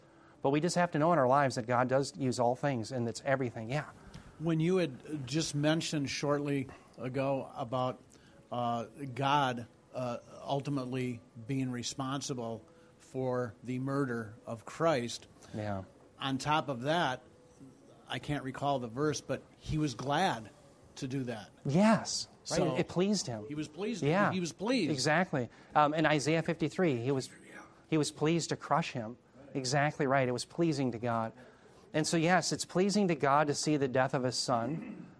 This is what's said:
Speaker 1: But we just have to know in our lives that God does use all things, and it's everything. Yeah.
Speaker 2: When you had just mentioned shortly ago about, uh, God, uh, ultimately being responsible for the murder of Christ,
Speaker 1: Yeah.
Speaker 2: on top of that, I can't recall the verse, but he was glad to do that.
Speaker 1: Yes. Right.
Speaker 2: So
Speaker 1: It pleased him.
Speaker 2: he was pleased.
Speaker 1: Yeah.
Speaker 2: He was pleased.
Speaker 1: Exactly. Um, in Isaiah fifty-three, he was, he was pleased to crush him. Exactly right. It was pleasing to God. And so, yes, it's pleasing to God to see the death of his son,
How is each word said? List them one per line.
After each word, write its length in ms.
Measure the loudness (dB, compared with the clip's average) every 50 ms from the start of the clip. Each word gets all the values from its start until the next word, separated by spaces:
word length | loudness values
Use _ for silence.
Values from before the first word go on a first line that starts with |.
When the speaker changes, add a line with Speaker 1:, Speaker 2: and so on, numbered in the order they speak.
| -20 -20 _ -20 -20 -20 -10 -2 0
Speaker 1:
But 80 | 2
we 100 | 2 2
just 160 | 2 2 2
have 140 | 2 2 2 2
to 60 | 2
know 140 | 4 4 6
in 60 | 6
our 80 | 6
lives 280 | 6 6 6 4 4 2
that 120 | -2 -2
God 220 | 0 2 2 2 4
does 240 | 2 2 0 0 -4
use 220 | -4 -2 -2 0 2
all 160 | 2 2 2
things, 380 | 0 0 -2 -2 -2 -4 -4 -4
and 160 | -4 -4 -4
it's 140 | -4 -4 -2
everything. 460 | 0 0 0 0 -2 -4 -6 -8 -6
Yeah. 140 | -6 -6 -6 -8 -12 -20 -20 -20 -20 -20 -20 -20 -14 -6
Speaker 2:
When 220 | -2 0 2 2
you 160 | 2 2 2
had 500 | 2 0 0 -4 -8 -12 -10 -10 -8 -6
just 280 | -4 -4 -2 -2 -2 -2
mentioned 540 | 0 2 2 2 2 0 -2 -2 -2 -2 -4
shortly 580 | -4 -2 0 0 0 0 0 -2 -2 -2 -4 -6 -10 -16 -20 -20 -14 -10
ago 480 | -8 -6 -4 -2 0 0 0 -2 -4 -8 -10
about, 420 | -10 -8 -4 -2 -2 0 -2 -2 -6 -12 -20 -20 -20 -20 -20 -20 -20 -14 -8 -6
uh, 320 | -2 -2 -2 -2 -2 -4 -8 -10 -12 -12 -8 -4
God, 520 | -2 2 4 4 4 4 2 0 -2 -6 -10 -16 -20 -20 -12 -8
uh, 240 | -6 -4 -4 -6 -6 -10 -14 -18 -12 -6
ultimately 760 | -4 -4 -2 -2 -2 -4 -4 -4 -4 -4 -4 -4 -4 -6 -8 -12 -16 -20 -14 -8 -4
being 220 | -4 -2 -2 -2
responsible 920 | -4 -6 -6 -6 -6 -6 -6 -4 -4 -6 -6 -6 -6 -6 -6 -6 -8 -8 -10 -16 -20 -20 -20 -20 -20 _
for 560 | -20 -10 -6 -4 -2 0 0 0 -2 -4 -6 -10 -8
the 140 | -6 -6 -4
murder 560 | -2 -2 0 0 0 0 0 -4 -6 -8 -10 -14 -12
of 200 | -10 -10 -10 -10
Christ, 600 | -12 -4 0 2 2 2 2 0 -4 -6 -10 -14 -18 -20 -20 -18 -10 -8
Speaker 1:
Yeah. 280 | -6 -4 -4 -4 -6 -8 -10 -16 -20 -20 -20 -12 -6
Speaker 2:
on 160 | -4 -2 -2 -2
top 300 | 0 0 0 0 0 -2
of 140 | -4 -4 -2
that, 400 | 0 0 2 0 0 -2 -4 -8 -16 -20 -20 -20 -20 -20 -20 -20 -20 -20 -20 -20 -20 -20 -20 -12 -10
I 100 | -8 -8
can't 260 | -4 -4 -4 -4 -4
recall 340 | -6 -6 -2 0 0 0 0
the 100 | -2 -4
verse, 340 | -4 -2 0 0 0 -2 -4
but 200 | -6 -6 -6 -6 -12 -20 -14
he 200 | -8 -4 -2 0
was 160 | 0 -2 -2
glad 560 | -4 -4 0 0 2 2 2 0 -2 -6 -12 -18 -20 -20 -20 -20 -20 -20 -20 -12
to 120 | -10 -8 -6
do 160 | -4 -4 -4
that. 260 | -4 -6 -8 -10 -14 -16 -8 -4
Speaker 1:
Yes. 640 | 0 4 4 6 6 6 4 2 -2 -6 -6 -6 -10 -14 -16 -8 -4
Right. 60 | -2 0
Speaker 2:
So 180 | 0 2 0
Speaker 1:
It 120 | 0 -2 0
pleased 380 | 0 0 2 2 2 0 -2
him. 180 | -4 -6 -8 -8 -8
Speaker 2:
he 60 | -6
was 140 | -6 -8 -8
pleased. 340 | -8 -6 -6 -6 -4 0 0
Speaker 1:
Yeah. 260 | 2 4 4 4 4
Speaker 2:
He 80 | 2 2
was 140 | 0 -2 -4
pleased. 400 | -4 -2 0 2 2 2 2 0
Speaker 1:
Exactly. 560 | 2 2 4 4 4 2 2 0 -2 -2 -4 -6 -12 -14 0 4
Um, 180 | 4 4 6 4
in 140 | 4 4
Isaiah 360 | 4 4 4 4 2 2 2 2
fifty-three, 560 | 0 0 0 -2 -2 0 2 2 2 2 2
he 120 | 0 0
was, 180 | 0 0 -2 -4 -10 -18 -20 -20 -20 -20 -20 -20 -20 -20 -4 0
he 80 | 2 2
was 140 | 2 0 0
pleased 380 | 0 2 2 2 2 0 -2
to 60 | -4
crush 360 | -6 0 2 2 2 2 0 -4
him. 240 | -6 -6 -6 -8 -12 _ _ -20 -20 -16 -8 -6
Exactly 520 | -4 -2 2 2 4 4 2 2 2 2
right. 220 | 4 4 4 4 2
It 40 | 0
was 120 | -2 -4
pleasing 480 | -6 -2 0 2 2 2 2 0 0 -2
to 60 | -2
God. 340 | -2 -2 0 0 -2 -4 -6 -10 -18 -20 -20 -20 -20 -20 -20 -20 -16 -4 -2
And 120 | -2 0
so, 120 | 2 2 2
yes, 340 | 4 4 4 2 2 0 -2
it's 140 | -4 -4
pleasing 420 | -2 0 2 2 4 4 4 4 2
to 60 | 2
God 320 | 2 4 4 4 6 4
to 80 | 4 0
see 240 | 0 0 0 2 2
the 100 | 2 2
death 240 | 2 2 2 2 2
of 100 | 0 0
his 140 | 0 0
son, 680 | -2 0 0 0 0 0 0 -4 -6 -8 -10 -12 -14 -14 -18 -20 -12